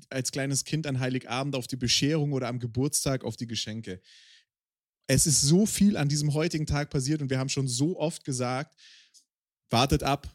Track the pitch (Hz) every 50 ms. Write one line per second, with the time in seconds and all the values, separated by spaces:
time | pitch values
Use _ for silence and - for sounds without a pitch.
0 | - - 135 135 127 - - 143 135 139 139 131 - - 160 156 156 147 135 127
1 | 131 127 127 127 - - 117 127 139 143 139 131 117 - 127 120 123 117 - -
2 | 139 139 160 160 147 147 139 131 127 120 123 120 123 120 107 127 135 151 - -
3 | - 143 135 127 - 117 110 - 123 117 113 104 - 117 107 113 110 101 92 -
4 | _ _ - - - - - - _ _ _ _ _ _ _ _ _ _ _ _
5 | _ - 135 135 - 165 131 - 139 139 165 185 220 - - - 196 208 202 -
6 | 143 139 151 147 147 151 139 156 160 175 - 151 156 - 147 147 147 - - 143
7 | 127 139 151 151 143 131 135 131 131 139 - 143 131 131 120 123 143 165 185 -
8 | 156 165 165 - - 151 135 123 123 123 127 131 151 - _ _ - - - -
9 | - _ _ _ _ _ _ _ _ _ _ _ _ - - 117 135 - 156 147
10 | - 143 143 - - - -